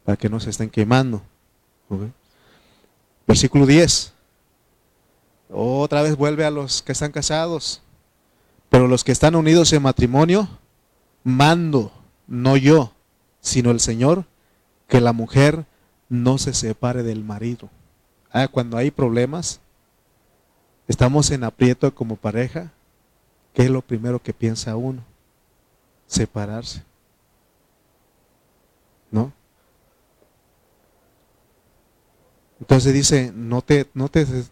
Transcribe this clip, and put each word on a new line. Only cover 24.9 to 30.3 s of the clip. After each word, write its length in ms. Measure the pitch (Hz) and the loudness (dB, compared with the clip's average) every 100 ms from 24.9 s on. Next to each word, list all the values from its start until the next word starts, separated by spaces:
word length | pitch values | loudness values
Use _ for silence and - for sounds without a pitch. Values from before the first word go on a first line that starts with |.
| 127 - _ _ _ _ _ _ _ _ _ _ | -10 -18 _ _ _ _ _ _ _ _ _ _
Separarse. 760 | - 110 107 104 110 - - - _ _ _ _ _ _ _ _ _ _ _ _ _ _ _ _ _ _ _ _ _ _ | -4 -4 -6 -10 -12 -14 -18 -20 _ _ _ _ _ _ _ _ _ _ _ _ _ _ _ _ _ _ _ _ _ _
¿No? 220 | 110 135 _ _ _ _ _ _ _ _ _ _ | -6 -6 _ _ _ _ _ _ _ _ _ _